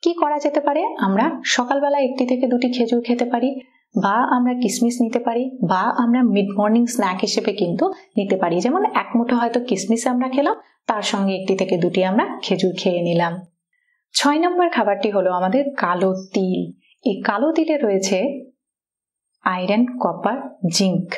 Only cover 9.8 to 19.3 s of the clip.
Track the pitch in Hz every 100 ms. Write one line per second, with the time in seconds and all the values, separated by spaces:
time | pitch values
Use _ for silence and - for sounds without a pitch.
9.8 | 190 226 262 247 254 262 302 - - _
10.8 | - 220 208 208 196 190 190 190 190 180
11.8 | 175 180 185 202 349 - - 180 185 175
12.8 | 196 175 175 170 170 175 - _ _ _
13.8 | _ _ _ - 285 302 349 359 349 339
14.8 | 208 202 208 202 185 180 185 247 277 277
15.8 | 180 175 190 190 190 - 185 180 170 -
16.8 | _ _ - 196 - 208 285 320 320 302
17.8 | 233 196 190 190 226 - - _ _ _
18.8 | _ _ _ _ _